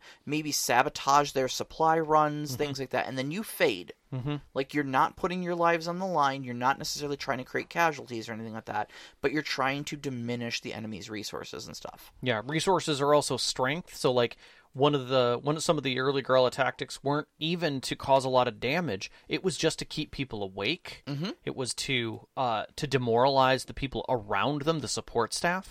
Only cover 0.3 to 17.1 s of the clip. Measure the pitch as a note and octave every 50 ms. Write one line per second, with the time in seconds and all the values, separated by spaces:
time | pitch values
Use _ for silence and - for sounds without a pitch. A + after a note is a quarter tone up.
0.3 | D3 D#3 D#3 D3+ C#3 - - - B2 A#2+ C3+ D3 - - - C#3 C#3 D3 D3 C#3+
1.3 | - C#3 C3 B2 - - A#2 - - - D#3 D#3+ D#3+ E3 D#3+ D3+ D#3 D3+ D3+ D3+
2.3 | D3 D3+ D3+ C#3+ C3 A#2 D3+ C#3+ C#3 C3+ C3+ - - B2 - - C3 C3 C3 C#3+
3.3 | D#3+ G#3 A3 - - - F#3 C#3+ G#2+ F2 F2+ - - _ _ - C3+ B2+ A#2 D3
4.3 | D3 C#3+ - - - B2+ C#3 - - D3 C#3+ C3+ C3 C3 D3+ - - - - F3+
5.3 | F3 F#3 F3+ E3+ F3 E3+ E3+ E3+ E3+ D#3+ D#3+ F3 E3+ F3+ F#3+ F#3+ F3 D3+ C#3+ C#3
6.3 | C3+ C#3 C3+ B2 A#2+ A#2+ B2 C3 C#3 - - - - C#3+ D3 C#3+ C#3+ - - -
7.3 | B2+ B2+ C3 - - C3 B2+ - - E3+ E3+ E3 D3+ B2+ A#2+ A#2+ B2 A2+ A2 A#2
8.3 | A#2 G#2+ A2+ A2+ G#2+ A2+ - - - G#2+ G#2 - - - - - _ _ - C#3
9.3 | C3 D#3 D3 - - - C3 C3+ C#3 C#3+ D3 - D#3 D3 C#3+ C#3+ B2+ A#2+ A#2 A#2+
10.3 | A#2+ A#2+ A#2+ A#2 A2+ - - A#2+ - A2 A2+ A2 A2 G#2 G#2 A2 G#2+ G#2 G#2 -
11.3 | - B1 - - - - - G2 - - - - - - - - _ - - B2+
12.3 | A#2 G#2+ G#2 B2+ D#3 D#3+ - F#3+ F#3 D#3+ - D#3+ D3+ C3 C#3+ C#3+ D3 D3 C#3 -
13.3 | C3+ A#2+ - - - - B2+ B2+ D3 F3 - - - - - C#3+ B2 B2 A#2+ A#2
14.3 | - _ - - - - _ _ - C3 C3+ D3 D3 C#3 B2+ B2 C3+ C3 B2 A#2+
15.3 | A#2+ A#2+ C3 C#3+ D#3 D#3+ - - E3+ D3 C3+ C#3 B2+ B2+ C3 C#3 C3+ C#3 B2+ -
16.3 | B2+ C3 B2+ A#2+ - - C3 B2+ - - C3+ - - - - C3+